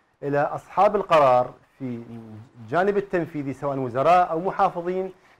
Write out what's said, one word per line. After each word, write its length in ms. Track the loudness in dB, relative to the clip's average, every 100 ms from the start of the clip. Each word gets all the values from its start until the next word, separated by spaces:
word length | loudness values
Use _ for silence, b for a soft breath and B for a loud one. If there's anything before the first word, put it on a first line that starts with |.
| _ -12
إلى 160 | -4 -2
أصحاب 560 | -2 -4 -6 2 2 2
القرار 540 | 2 4 6 4 2 -8 _ -14
في 240 | -10 -10 -12 -16 -16 -20 -20 -20
الجانب 360 | -4 0 0 0
التنفيذي 560 | -2 -4 -4 -8 -8
سواء 260 | -6 -6 -4
وزراء 520 | -4 0 4 4 2
أو 100 | -2
محافظين 720 | -4 0 -2 -2 -6 -4 -6 -10 b